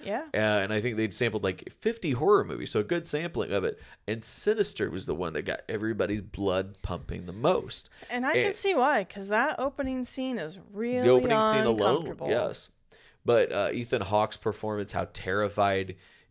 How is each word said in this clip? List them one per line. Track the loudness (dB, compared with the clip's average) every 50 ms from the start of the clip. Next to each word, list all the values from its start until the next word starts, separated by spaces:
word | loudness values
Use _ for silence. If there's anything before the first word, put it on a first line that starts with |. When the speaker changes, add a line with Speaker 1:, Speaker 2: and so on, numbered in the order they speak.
| -8
Speaker 1:
Yeah. | -6 -6 -6 -4 -4 -2
Speaker 2:
Uh, |
and | 0 2 2 2 2 2 0 0
I | 0
think | -2 -2 0
they'd | 0 -2 0 0
sampled, | 0 0 0 0 0 -2
like, | -2 -2 -4 -8 -16
fifty | -8 -4 -2 -2 -2 -2 -2 -2
horror | -2 2 4 4 4 4 4
movies, | 0 -4 -6 -4 -2
so | 0 0
a | 0
good | 0 -2 -2 0
sampling | -2 -2 -2 -4 -4 -4 -4 -2 0 0
of | 0 0
it. | 0 -2 -6 -10 -20 -20 -12 _
And | -6 -6 -4 -4
Sinister | -4 -2 0 2 2 2 2 2 0 0 -2 -2 -2
was | -4 -4 -4
the | -4 -4
one | -2 -4 -4 -4
that | -4 -4
got | -4 -4 -6 -6 -6
everybody's | -6 -4 -2 -2 0 0 0 0 -2 -4 -6
blood | -8 -6 -2 0 2 2 2 0 -2 -6 -10
pumping | -8 -6 -6 -6 -6 -8 -8 -8 -8
the | -10 -6
most. | 0 2 2 2 2 0 -4 -8 -10 -10 -12 -14 -20 -12 -8
Speaker 1:
And | -6 -4 0
I | 0 2
can | 2 2
Speaker 2:
And | 2 0
Speaker 1:
see | 0 0 2 2
why, | 4 4 4 2 2 0
'cause | -4 -8 -10 -4 -2
that | 0 2 2 0 0 -2
opening | -4 -4 -4 -4 -4 -4 -4 -4 -2
scene | -4 -4 -4 -4 -4 -4 -4
is | -6 -8 -10 -14 -18 -12 -8
really | -4 -2 -2 0 2 6
Speaker 2:
the | 6
opening | 6 6 6 6 4 4
scene | 6 4 4 4 4
alone, | 2 2 4 4 4 2
Speaker 1:
uncomfortable. | 2 0 -4 -8 -6 -2 0
Speaker 2:
yes. | 0 0 0 -2 -4 -8 -12 -14 _ _ _ _ -20 -20 -20 -20 _ _ 2
But, | 4 6 6 6 4
uh, | 2 0 0 0
Ethan | 0 -2 -2 0 -2 -2
Hawke's | 0 2 2 2 2 2 -2
performance, | -4 -4 -4 -4 -2 -4 -4 -4 -4 -4 -4 -4
how | -4 -4 -4 -6
terrified | -8 -4 -2 0 0 0 0 2 2 2 2 2 0 -2 -4 -8 -14 -18 -20 -20 -20 _ _